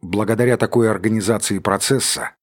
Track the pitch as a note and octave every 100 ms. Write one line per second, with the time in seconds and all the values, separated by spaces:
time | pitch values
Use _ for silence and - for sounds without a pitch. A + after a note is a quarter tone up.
0 | D#2+ G2 G#2+ A2+ A#2+ A#2 A2 B2 A2+ G2+
1 | G2+ A2 G2 A2 - G2 G2+ G2 - C3+
2 | - - - _